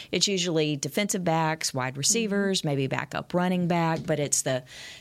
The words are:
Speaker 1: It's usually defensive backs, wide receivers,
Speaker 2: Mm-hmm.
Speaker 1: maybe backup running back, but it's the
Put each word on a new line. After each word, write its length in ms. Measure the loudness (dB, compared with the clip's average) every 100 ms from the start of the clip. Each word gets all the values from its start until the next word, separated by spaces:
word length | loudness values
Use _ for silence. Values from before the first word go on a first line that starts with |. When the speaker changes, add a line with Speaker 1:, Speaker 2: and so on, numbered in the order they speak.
| -4
Speaker 1:
It's 160 | 0 0
usually 480 | 0 2 2 2
defensive 480 | 0 -2 -2 -2 0
backs, 500 | 0 2 2 0 -2
wide 240 | -2 -4 -2
receivers, 600 | 2 2 2 0 2 0
Speaker 2:
Mm-hmm. 60 | 0
Speaker 1:
maybe 180 | 0 2
backup 440 | 0 0 -4 -2
running 360 | 0 2 2 2
back, 320 | 2 2 0
but 140 | 0 0
it's 240 | 0 0
the 220 | 0 -2 -4 -16 -16 -16